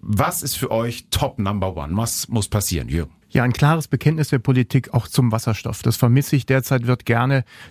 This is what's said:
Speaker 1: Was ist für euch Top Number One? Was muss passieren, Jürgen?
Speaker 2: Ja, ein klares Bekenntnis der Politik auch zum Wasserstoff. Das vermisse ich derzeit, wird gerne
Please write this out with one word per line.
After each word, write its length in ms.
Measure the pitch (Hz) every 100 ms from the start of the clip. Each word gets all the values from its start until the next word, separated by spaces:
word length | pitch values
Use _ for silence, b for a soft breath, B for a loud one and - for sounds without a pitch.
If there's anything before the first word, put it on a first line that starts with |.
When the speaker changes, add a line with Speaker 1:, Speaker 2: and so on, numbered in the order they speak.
Speaker 1:
Was 420 | - 104 160 -
ist 140 | 135 -
für 120 | 135
euch 360 | 113 117 117 -
Top 280 | - 143 -
Number 380 | 98 101 95 80
One? 180 | 73 95
Was 320 | 117 - -
muss 220 | 113 101
passieren, 400 | 107 - 85 58
Jürgen? 220 | 78 78 - _
Speaker 2:
Ja, 140 | -
ein 100 | 120
klares 340 | 117 143 165 -
Bekenntnis 420 | 135 151 160 143
der 100 | 135
Politik 540 | 127 127 123 135 -
auch 140 | 123 -
zum 240 | - 123
Wasserstoff. 500 | 113 - 107 - -
Das 140 | 120 -
vermisse 400 | 120 131 143 143
ich 100 | -
derzeit, 420 | 135 - 131 117
wird 180 | 123 -
gerne 400 | 117 127 135 B B B